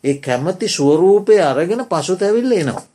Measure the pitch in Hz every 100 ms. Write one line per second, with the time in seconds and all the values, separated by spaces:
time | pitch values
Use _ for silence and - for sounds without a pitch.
0 | 135 139 - 123 151 180 226 - 139 156
1 | 185 208 202 214 156 131 170 226 240 165
2 | 143 185 202 226 254 220 143 135 -